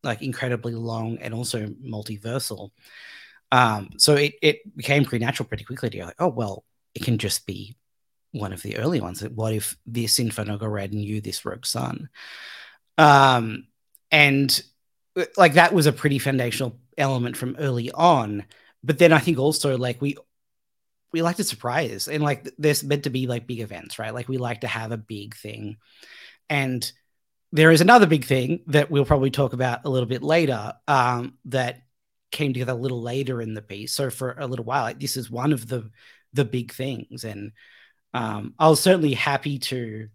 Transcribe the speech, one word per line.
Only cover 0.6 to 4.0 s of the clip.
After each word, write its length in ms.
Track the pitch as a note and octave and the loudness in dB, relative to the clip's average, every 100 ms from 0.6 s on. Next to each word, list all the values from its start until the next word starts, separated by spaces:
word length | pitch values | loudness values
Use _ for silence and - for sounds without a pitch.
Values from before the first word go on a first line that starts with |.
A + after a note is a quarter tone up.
| A#2 | -6
long 440 | A2+ A#2 A2+ A2+ A#2 | -8 -6 -6 -6 -8
and 160 | B2+ | -8
also 320 | A2+ B2 A#2 G#2+ | -8 -6 -6 -8
multiversal. 1040 | - B2+ A2 G#2 G#2+ A2+ C3 - G#2 G2+ _ - - - - - _ _ | -10 -12 -10 -10 -10 -6 -6 -6 -10 -16 _ -20 -20 -20 -20 -20 _ _
Um, 400 | B2+ B2 G#2 G2 | 4 4 0 -8
so 160 | - | 0